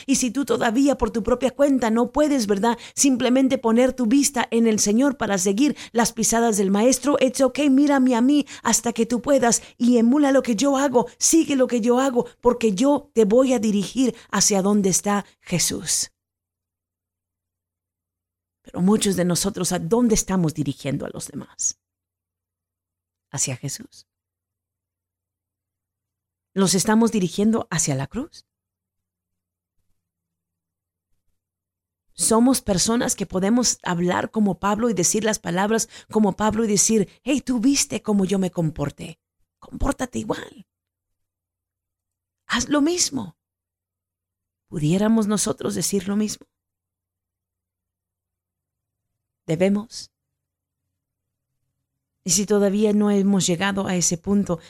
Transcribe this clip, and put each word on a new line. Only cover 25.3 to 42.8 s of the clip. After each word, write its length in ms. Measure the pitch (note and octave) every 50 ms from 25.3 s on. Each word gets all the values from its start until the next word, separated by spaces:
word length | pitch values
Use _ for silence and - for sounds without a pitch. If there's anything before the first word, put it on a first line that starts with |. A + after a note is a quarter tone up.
| _ _ _ _ _ _ _ _ _ _ _ _ _ _ _ _ _ _ _ _ _ _ _ _ -
¿Los 220 | F#3+ G3 E3+ F#3
estamos 380 | F#3+ - - A3 A#3 A#3 A3 A3+
dirigiendo 560 | A3 F3+ E3 - - G#3 A3+ A3 A3+ - -
hacia 240 | F3+ D#3+ - D#3+ C#3
la 140 | C3 C3+ -
cruz? 360 | - G#3+ D4 - - - - _ _ _ _ _ _ _ _ _ _ _ _ _ _ _ _ _ _ _ _ _ _ _ _ _ _ _ _ _ _ _ _ _ _ _ _ _ _ _ _ _ _ _ _ _ _ _ _ _ _ _ _ _ _ _ _ _ _ _ _ _ _ _ _ _ _ _ _ _ _ _ _ _ _
Somos 480 | - - - A3 A3 A#3+ C4+ C4 -
personas 540 | - - G3 E3+ - A3 A3+ A#3+ B3+ F4 -
que 100 | - G3
podemos 540 | - - F#3 F#3+ G3 A#3 B3 A#3+ - - - -
hablar 480 | F#3 F3+ E3+ F3 F3 F3+ G3+ G#3+ - -
como 260 | A3 G#3+ G3 F3 -
Pablo 320 | - G3+ G#3 G#3 A#3 A#3+
y 40 | A3
decir 280 | - E3+ - - A3 -
las 160 | G#3+ G#3 -
palabras 500 | - F3 E3+ F3+ G3 G#3 A3+ A3 - - - - - -
como 260 | - A3 G#3+ G3 -
Pablo 280 | - G#3 G#3+ G#3 G#3+ A#3
y 40 | G#3
decir, 400 | G#3 F#3+ - - A3 A3 F#3 - - _ -
"Hey, 180 | A#3+ D4 B3
tú 200 | - - B3+ A#3+
viste 420 | G3+ C#4 C#4+ C4+ - - - G#3+ -
cómo 220 | - G#3+ G3+ F#3+
yo 160 | F3+ G3+ G3
me 100 | F#3 F3+
comporté. 720 | - F3+ E3 D3+ D#3 - C#3+ C#3+ - - E3+ D#3+ D#3+ _ _ _ _ _ _ _ _ _
Compórtate 580 | - - - - - C4 C#4 - C4 B3 - A3+
igual. 480 | A3 G#3 - - - - - C4 - _ _ _ _ _ _ _ _ _ _ _ _ _ _ _ _ _ _ _ _ _ _ _ _ _ _ _ _ _ _ _ _ _ _ _ _
Haz 220 | - - A#3+ A#3 D4
lo 140 | C#4+ D4